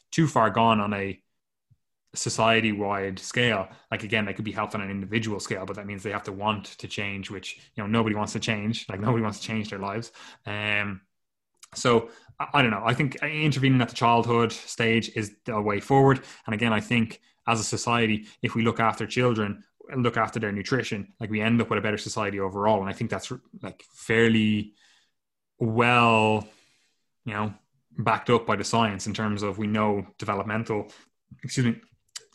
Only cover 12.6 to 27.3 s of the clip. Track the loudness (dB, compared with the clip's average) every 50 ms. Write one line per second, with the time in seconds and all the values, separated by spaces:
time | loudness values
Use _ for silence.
12.6 | 4 4 2 0 0 0 2 2 0 -2 -2 -4 -6 -6 -2 0 0 0 2 2
13.6 | 4 4 4 4 4 0 0 2 4 4 6 4 4 4 4 4 4 2 0 -6
14.6 | -10 -12 -4 0 2 2 2 2 0 0 -4 -4 -6 -6 -8 _ _ -4 -4 -2
15.6 | 0 0 -2 -2 0 4 6 8 8 8 6 4 2 -6 -18 -14 _ -6 -2 0
16.6 | 2 2 2 2 0 2 2 2 2 0 -4 -12 _ _ _ _ _ -2 0 0
17.6 | 0 -2 -4 -4 -2 0 2 2 2 2 0 -2 -4 -10 -12 _ -6 -4 -2 0
18.6 | 0 0 2 2 2 2 2 0 -6 -4 -2 0 2 2 2 0 -2 -4 -6 -8
19.6 | -14 _ _ _ -18 -8 -4 -2 0 0 2 0 0 0 -2 -4 -4 -2 -4 -4
20.6 | -2 -2 -2 -2 -2 -4 -6 -8 -8 -10 _ _ -8 -4 -2 -2 0 0 0 0
21.6 | 0 0 -2 -2 0 -2 -4 -4 -6 -8 -6 -4 -4 -4 -4 -4 -6 -6 -4 -2
22.6 | 2 2 2 2 0 -4 -6 -6 -6 -6 -6 -8 -8 -10 -12 -14 -14 _ -18 -14
23.6 | -14 -14 -14 -16 -20 _ _ -14 -4 0 4 4 6 6 6 4 4 2 2 0
24.6 | -2 -6 -12 _ _ _ _ _ _ _ _ _ _ _ _ _ _ _ _ _
25.6 | -4 0 2 2 4 4 6 6 6 6 6 6 6 4 4 2 0 -6 -14 _
26.6 | _ _ _ _ _ _ _ _ _ _ _ _ _ -8